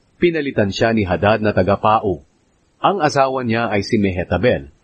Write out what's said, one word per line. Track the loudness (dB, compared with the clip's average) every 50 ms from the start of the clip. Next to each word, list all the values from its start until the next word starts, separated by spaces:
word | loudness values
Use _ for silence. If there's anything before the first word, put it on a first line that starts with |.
| _ _ _ _
pinalitan | 0 0 0 -2 -4 -4 -2 -2 -2 -2
siya | 0 0 0 0 2
ni | 0 0 0
Hadad | 0 0 2 2 2 2
na | 0 0 0
taga | 0 0 0 0 0
Pau. | 2 2 2 2 0 -2 -6 -6 -10 _ _ _ _ _ _ _ _ _ _ _ -2
Ang | -2 0 0
asawa | 0 0 2 2 0 0 0 -2 -2 -2
niya | -2 -2 0 0 0
ay | -2
si | 0 0 0
Mehetabel | 0 0 0 -2 -4 -2 -2 -2 0 2 2 0 0 -4 -10 -18 _